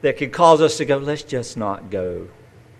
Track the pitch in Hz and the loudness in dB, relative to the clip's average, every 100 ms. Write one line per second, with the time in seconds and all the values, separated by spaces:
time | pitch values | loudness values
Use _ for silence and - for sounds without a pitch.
0 | 147 - 139 - 170 156 156 151 143 139 | 0 0 -6 2 6 6 4 2 0 0
1 | 139 147 - 127 113 - 104 98 98 95 | 0 -6 -4 -6 -6 -6 -6 -6 -6 -6
2 | 90 87 90 - - - - - | -6 -8 -12 -20 -20 -20 -20 -20